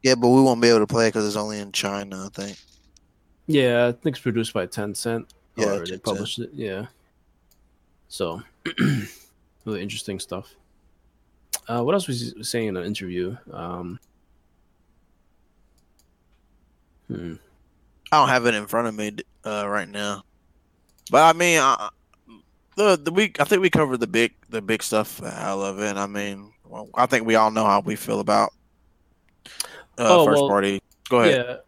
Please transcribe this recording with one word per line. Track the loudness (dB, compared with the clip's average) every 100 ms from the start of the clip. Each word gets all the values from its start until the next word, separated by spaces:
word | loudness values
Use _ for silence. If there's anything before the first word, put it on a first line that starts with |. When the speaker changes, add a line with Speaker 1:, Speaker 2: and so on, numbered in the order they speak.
Speaker 1:
Yeah, | 4
but | 4 6
we | 6
won't | 6 6
be | 6
able | 6
to | 4
play | 2 2
it |
'cause | 2 -2
it's | -2
only | -6 -8
in | -8
China, | -6 -4 -6 -10 -12 -12
I |
think. | -10 -12 -12 _ _ _ _ _ _ _ _ 0
Speaker 2:
Yeah, | 2 4 4 2
I |
think | 0 -4 -2
it's |
produced | -4 -2 -2
by | -4 -4
Tencent, | -6 -8 -6 -6 -6 -8 _ _ -4
Speaker 1:
Yeah, | -2
Speaker 2:
or | -2 -6
they | -8
Speaker 1:
Tencent. |
Speaker 2:
published | -6 -6 -6 -10
it, | -12
yeah. | -10 -8 -8 -10 _ _ _ _ _ _ _ _ _ _ _ _
So, | -6 -6 -6 -14 _
<clears throat> | -10 0 0 0 -6 -16 _ _ _ _ -10
really | -8
interesting | -8 -10 -10 -10
stuff. | -10 -12 -12 _ _ _ _ _ _ _ _ _ _ -12 -4
Uh, | -2
what | 0
else | 0 0
was | -6 -6
he | -10
saying | -6 -4 -2
in | -4
an |
interview? | -6 -6 -6 -6 -6 -8 -14
Um, | -12 -10 -10 -12 -14 _ _ _ _ _ _ _ _ _ _ _ _ _ _ _ _ _ _ _ _ _ _ _ _ _ _ _ _ _ _ _
hmm. | -10 -10 -14 _ _ _ _ _ _ 0
Speaker 1:
I | 2
don't | 4
have | 4 2
it |
in | -2 -2
front | -2 -2
of |
me, | -4 -8 -8 -16 _
uh, | -8 -6 -4
right | -4 -4
now. | -6 -6 -6 _ _ _ _ _ _ _ _ 0
But, | 6 6
I | 6
mean, | 4 4
I, | 4 2 -4 _ _ _ _ -20 _ _ _ 0
the, | 2 2
the, | 2
we, | 0 0 0
I |
think | 0 2
we | 4
covered | 2 2 0
the | 0
big, | 2 0 _ _
the | -10
big | -4 -4
stuff | 0 -2 -2 -8
out | -12 -8 -6 -4
of | -6 -4
it. | -6 -4
I | -6
mean, | -6 -8 -10 -16 _
well, | _ -18 -10
I | 0 2
think | 2 4
we |
all | 4 4
know | 4
how | 4 4
we | 2 -6
feel | -4 -4
about, | 2 2 2 _ _ _ _ _ _ _ _ _ -20 -14 -14 -14 -20 -2
uh, | 2 4
Speaker 2:
Oh, |
Speaker 1:
first | 4 4
Speaker 2:
well, | 2
Speaker 1:
party. | 0 0 -4 _ _ -2
Go | 2
ahead. | 4 2 -2
Speaker 2:
yeah. | -10